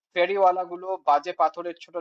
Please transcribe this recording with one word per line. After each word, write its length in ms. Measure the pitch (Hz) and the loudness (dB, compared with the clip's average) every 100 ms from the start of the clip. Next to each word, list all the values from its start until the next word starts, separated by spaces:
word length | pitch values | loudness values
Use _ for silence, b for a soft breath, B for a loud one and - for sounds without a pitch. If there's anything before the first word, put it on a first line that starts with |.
| _ | _
ফেরিওয়ালাগুলো 840 | 180 180 202 185 185 175 175 185 185 | -2 0 4 2 2 -4 -10 -8 -4
বাজে 360 | - 147 170 | 2 2 0
পাথরের 420 | 175 156 170 175 165 | -2 -2 -2 -10 -12
ছোট 180 | - 170 | -14 -14